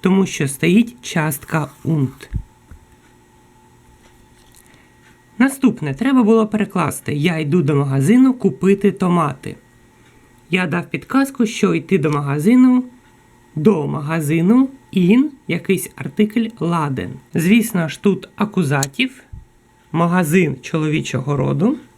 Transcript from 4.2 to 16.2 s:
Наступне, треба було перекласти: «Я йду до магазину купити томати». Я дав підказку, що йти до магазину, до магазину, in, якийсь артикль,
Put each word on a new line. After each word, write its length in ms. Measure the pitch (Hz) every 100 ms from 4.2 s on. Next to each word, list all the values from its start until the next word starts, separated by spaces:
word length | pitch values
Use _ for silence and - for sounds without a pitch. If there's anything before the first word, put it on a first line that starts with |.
| _ _ _ _ _ _ _ _ _ _ _ -
Наступне, 560 | 262 269 254 - 147
треба 300 | 135 254 262
було 240 | 214 226 220
перекласти: 640 | 214 202 185 151 - -
«Я 240 | 147 160 160
йду 240 | 151 175
до 140 | 147 143
магазину 580 | 139 135 135 240 262
купити 580 | 254 196 180 185 196 202
томати». 640 | 190 185 175 151 139 - 92 _ _ _ _ _ _ _ _ _
Я 180 | 185 180
дав 220 | 175 -
підказку, 560 | 165 - 262 269 277 220
що 280 | - 196 165
йти 220 | 139 190
до 140 | 147
магазину, 720 | 147 143 147 165 247 254 254 254 - _ _ _ _ _ -
до 320 | 156 190 147
магазину, 800 | 147 143 165 143 165 170 247 269 - _
in, 300 | 196 175 233 302 - -
якийсь 420 | 170 - 185 - -
артикль, 520 | - -